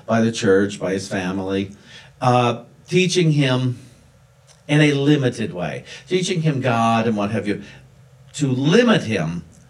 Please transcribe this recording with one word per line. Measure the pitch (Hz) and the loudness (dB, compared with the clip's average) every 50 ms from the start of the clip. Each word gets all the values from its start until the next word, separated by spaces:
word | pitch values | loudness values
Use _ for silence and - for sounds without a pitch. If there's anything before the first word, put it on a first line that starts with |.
| - | -4
by | - 113 117 | -2 0 0
the | 113 113 | 0 0
church, | 113 - 113 98 95 98 104 98 - - | -2 -2 0 2 4 4 2 0 -4 -6
by | 90 92 | -6 -4
his | 98 98 - - | -4 -4 -6 -6
family, | 104 98 92 92 98 98 95 95 98 98 101 104 - - - - - - - - _ - | -6 -6 -4 -4 -6 -6 -4 -4 -4 -4 -4 -6 -10 -20 -20 -20 -20 -20 -20 -20 _ -2
uh, | 127 127 123 123 123 120 120 - - - - _ - | 0 2 2 4 2 2 -2 -4 -10 -20 -20 _ -12
teaching | - 170 185 185 175 180 180 170 156 | -2 0 2 2 2 2 2 2 2
him | 151 147 143 131 127 127 127 123 120 - - - - - _ _ _ _ _ _ _ _ _ _ - _ _ - | 2 2 2 2 0 0 0 -2 -4 -6 -12 -20 -20 -20 _ _ _ _ _ _ _ _ _ _ -20 _ _ 0
in | 143 151 | 2 4
a | 151 147 | 4 4
limited | 139 139 139 147 151 135 131 120 113 - 110 87 | 2 2 4 4 4 4 2 -2 -2 -2 -6 -6
way, | 90 87 85 76 65 - - - - - - | -6 -6 -8 -6 -8 -10 -12 -16 -20 -20 -8
teaching | - 185 185 180 202 185 165 | -2 -2 -2 0 0 -2 0
him | 156 156 143 123 | 0 -2 -2 0
God | 113 127 117 113 113 113 113 113 113 | -2 0 0 2 2 2 2 2 0
and | 120 110 | 0 -2
what | 104 101 104 | -2 -2 -2
have | 107 98 98 104 | -4 -4 -4 -4
you, | 95 85 - - - - - - _ _ - _ - _ - - - | -6 -6 -8 -16 -20 -20 -20 -20 _ _ -20 _ -20 _ -20 -16 -8
to | - 147 131 | -4 -2 -2
limit | 127 131 139 156 185 233 247 233 208 165 - | -2 0 0 4 4 4 4 4 2 2 0
him | 110 107 90 78 80 85 85 - - - - - | -2 -4 -4 -4 -4 -6 -8 -12 -14 -20 -20 -20